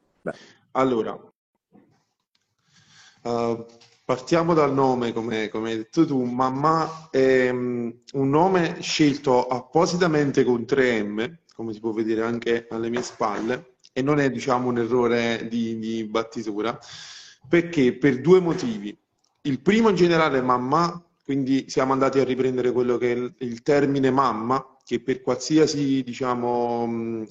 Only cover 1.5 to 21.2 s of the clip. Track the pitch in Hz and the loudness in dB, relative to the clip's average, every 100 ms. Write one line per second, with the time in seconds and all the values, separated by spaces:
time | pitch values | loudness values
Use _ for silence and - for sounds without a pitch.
1.5 | _ _ _ _ _ _ _ _ _ _ | _ _ _ _ _ _ _ _ _ _
2.5 | _ _ _ _ - - _ 120 120 117 | _ _ _ _ -20 -20 _ -6 -2 -2
3.5 | 113 113 - - _ - 123 - 170 165 | -4 -8 -20 -20 _ -6 -6 0 0 2
4.5 | 160 143 135 135 123 117 113 113 110 104 | 2 2 2 2 2 -2 -4 -4 -4 -4
5.5 | 110 113 113 113 165 147 135 120 123 131 | -6 -6 -6 -2 0 0 0 -2 0 -2
6.5 | 135 156 160 156 - - 135 131 131 127 | 0 2 2 -2 -8 -4 2 4 4 2
7.5 | 123 123 120 117 120 - 139 135 151 185 | 0 -4 -4 -6 -10 -8 -2 2 4 4
8.5 | 185 165 170 - - 147 135 139 123 123 | 2 0 -4 -6 2 2 2 2 2 2
9.5 | 123 - 156 185 175 180 151 143 135 127 | -4 -2 0 2 2 2 2 2 2 2
10.5 | 120 113 135 127 110 104 104 120 165 _ | 0 0 2 2 0 -2 -4 -6 -10 _
11.5 | - 113 107 113 110 110 110 113 120 120 | -12 -12 -8 -6 -2 -2 -2 -2 -2 -2
12.5 | 117 - 113 117 120 120 - 113 101 110 | -2 -4 -6 -4 -4 -6 -4 -4 -2 -4
13.5 | 127 - _ _ 127 135 147 139 117 139 | -6 -8 _ _ -4 0 2 0 0 0
14.5 | 123 123 120 113 123 120 120 117 117 113 | 0 0 -2 0 2 2 2 0 -2 -4
15.5 | 117 113 113 110 113 107 113 113 120 110 | -4 -4 -4 -6 -6 -4 -4 -4 -8 -8
16.5 | 104 113 127 - - - - - _ - | -4 -4 -6 -12 -20 -20 -20 -20 _ 0
17.5 | 170 170 151 127 - 143 123 143 185 170 | 0 2 2 2 4 2 2 4 6 4
18.5 | - 127 104 104 - _ _ _ _ 147 | -2 -4 -6 -8 -14 _ _ _ _ -6
19.5 | 131 - 220 226 175 175 165 156 135 127 | -2 2 4 4 4 4 4 2 2 2
20.5 | 123 127 156 170 170 - _ | 0 2 0 0 -4 -18 _